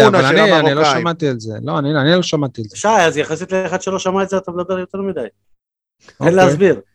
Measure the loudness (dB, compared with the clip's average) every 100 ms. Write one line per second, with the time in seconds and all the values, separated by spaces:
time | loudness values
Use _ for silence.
0 | 6 4 4 4 4 4 2 2 2 0
1 | -2 -2 -4 -4 -8 -10 -6 -4 -2 0
2 | 2 2 0 -2 -4 -6 -12 -4 0 2
3 | 2 0 -4 -8 -4 -4 -4 -6 -4 -4
4 | -2 -2 -2 -4 -4 -8 -6 -6 -6 -8
5 | -8 -8 -10 -14 _ _ _ _ _ _
6 | -20 -2 2 4 4 4 2 0 -6